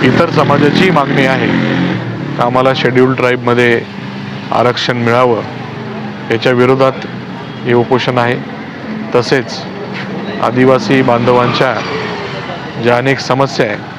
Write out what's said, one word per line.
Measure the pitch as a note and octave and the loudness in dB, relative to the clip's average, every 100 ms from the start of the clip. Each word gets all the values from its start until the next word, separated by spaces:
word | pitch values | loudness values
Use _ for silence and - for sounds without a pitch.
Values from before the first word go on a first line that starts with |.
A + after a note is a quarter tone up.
इतर | B2+ - E3+ | 2 2 2
समाजाची | D3+ D3+ C#3+ D3 - F#3+ | 2 2 4 4 4 4
मागणी | D#3+ C#3 C#3 C3 | 2 2 2 2
आहे | C3 A#2+ F2 F2 F2+ F2+ F#2 - - - - | 2 0 0 0 -2 -2 -2 -6 -8 -6 -2
का | |
आम्हाला | B2 B2+ C3 C3 | 0 2 2 2
शेड्यूल्ड | B2 B2+ B2+ B2+ | 2 4 4 4
ट्राईबमध्ये | B2+ B2+ A#2+ A#2+ A#2+ A#2 - - - - - - - | 0 0 2 4 4 2 0 -10 -10 -10 -10 -10 -4
आरक्षण | A2+ A#2 A#2+ - B2 | 2 2 0 -2 0
मिळावं, | A#2 A#2+ B2+ A2 G2+ - - - - - - - - | 2 4 4 2 -2 -10 -10 -10 -10 -8 -10 -10 -4
याच्या | A#2 C3 | -2 2
विरोधात | B2 B2 C3 C3+ B2+ - - - - - - | 4 4 4 2 0 -8 -10 -10 -12 -12 -8
हे | - | 0
उपोषण | A#2+ A2+ B2+ - B2 | 2 2 0 0 0
आहे. | A#2+ B2 - - - - - - - B2 | 0 -2 -6 -12 -12 -12 -10 -8 -2 0
तसेच | A#2+ C#3 A#2 - - - - - - - - - | 2 0 0 -8 -10 -10 -10 -10 -8 -8 -8 -4
आदिवासी | A#2 B2 B2+ C3 A#2+ C3+ | -2 2 4 4 2 2
बांधवांच्या | B2+ A#2+ A#2+ B2 A#2+ - C3 A2 - C#3 - C#3 - - - - - - | 2 2 4 4 2 2 0 0 -4 -6 -6 -8 -10 -10 -10 -10 -10 -2
ज्या | A#2+ A#2+ | 2 2
अनेक | C3 C3+ | 2 0
समस्या | - B2+ C3+ - A#2+ | 0 0 0 0 -2
आहे | G#2 G2+ | -2 -8